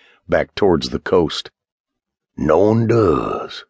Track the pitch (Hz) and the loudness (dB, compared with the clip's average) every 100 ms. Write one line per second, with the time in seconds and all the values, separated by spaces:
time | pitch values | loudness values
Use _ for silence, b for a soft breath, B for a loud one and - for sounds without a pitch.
0 | b b b 80 - - 101 80 64 73 | b b b -2 -2 0 2 2 -2 -8
1 | - 92 78 - - _ _ _ _ _ | 0 0 0 -4 -14 _ _ _ _ _
2 | _ _ _ - 76 80 104 110 113 117 | _ _ _ -4 2 4 4 2 2 2
3 | 98 67 57 - - - | 2 0 -2 -8 -12 -16